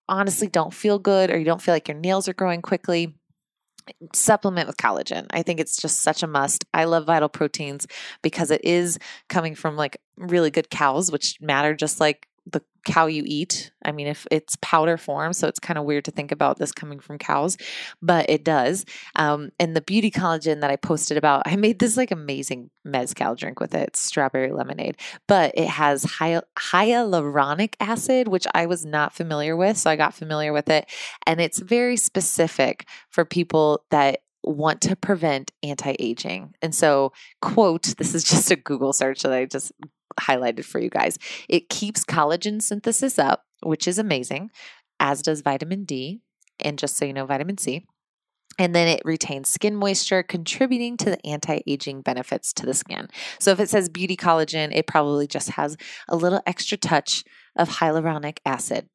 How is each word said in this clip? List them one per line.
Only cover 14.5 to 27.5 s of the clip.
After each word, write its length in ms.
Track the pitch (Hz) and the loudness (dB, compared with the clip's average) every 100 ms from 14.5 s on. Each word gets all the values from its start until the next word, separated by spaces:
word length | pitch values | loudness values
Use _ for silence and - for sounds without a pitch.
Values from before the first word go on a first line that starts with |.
| - | -8
powder 380 | - 160 160 165 | 0 4 4 0
form, 340 | - 147 160 | -2 -4 -2
so 160 | 180 156 | -2 -2
it's 100 | - | -4
kinda 240 | - 156 | -6 -4
weird 220 | 147 147 | -2 -2
to 60 | - | -4
think 200 | - 147 | -6 -4
about 280 | 147 143 139 | 0 0 0
this 140 | 151 | -4
coming 280 | - 151 143 | -8 -12 -14
from 160 | - 147 | -14 -10
cows, 400 | - 143 170 - - - - - | -2 0 0 -2 -10 -12 -14 -4
but 260 | 170 170 - | 4 4 4
it 160 | 151 | 2
does. 400 | 160 147 123 196 - - - - | 2 2 2 0 -6 -16 -6 0
Um, 320 | 151 147 143 - | 0 0 -4 -2
and 160 | 170 | 0
the 60 | 160 | 0
beauty 300 | 151 208 214 | 0 2 2
collagen 500 | - 180 160 160 147 | 2 0 0 0 0
that 100 | 143 | 0
I 60 | 139 | -2
posted 400 | - 156 - 147 | -2 -2 0 2
about, 280 | 151 139 160 | 4 4 2
I 100 | 190 | 2
made 220 | 214 185 | 2 4
this, 180 | 233 240 | 2 2
like, 140 | 254 | 0
amazing 580 | 170 143 135 135 127 - _ | -2 -6 -6 -6 -8 -10 _
mezcal 500 | 147 135 123 - 127 | -4 -4 -2 -2 -2
drink 260 | 123 - 131 | -2 -6 -6
with 140 | 120 | -4
it. 140 | - - | -2 -2
It's 120 | - | -4
strawberry 520 | - - 135 131 131 | -2 0 0 0 -2
lemonade, 460 | - 131 156 - - - - - | -2 -6 -6 -6 -8 -12 -6 2
but 260 | 196 151 - | 4 4 2
it 120 | 160 | 0
has 360 | 156 147 139 | 2 2 4
hy-, 380 | - - 165 165 - - | 0 -2 0 0 -2 -10
hyaluronic 1200 | - 180 220 240 220 175 143 143 139 | 0 2 4 2 2 2 2 2 2